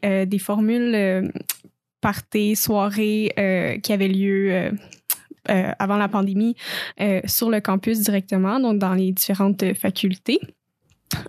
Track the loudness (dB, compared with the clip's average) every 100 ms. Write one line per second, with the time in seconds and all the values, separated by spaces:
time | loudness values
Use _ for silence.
0 | 0 0 0 -2 -2 0 2 2 0 2
1 | 2 0 -2 -6 -10 -12 -14 _ _ -4
2 | -2 -2 -4 0 2 0 0 0 0 0
3 | 0 0 0 0 0 2 0 -4 -2 0
4 | 2 2 2 2 2 0 0 -4 -10 -16
5 | -10 -10 -10 -12 -2 0 0 -2 -2 0
6 | 0 0 0 0 0 -2 -8 -10 -8 -4
7 | 0 0 0 -2 0 0 2 0 0 0
8 | 2 0 0 0 2 2 2 2 2 2
9 | 0 0 -2 2 2 2 0 0 -2 -2
10 | -2 -2 -2 -2 -2 -18 _ _ _ _
11 | -10 -8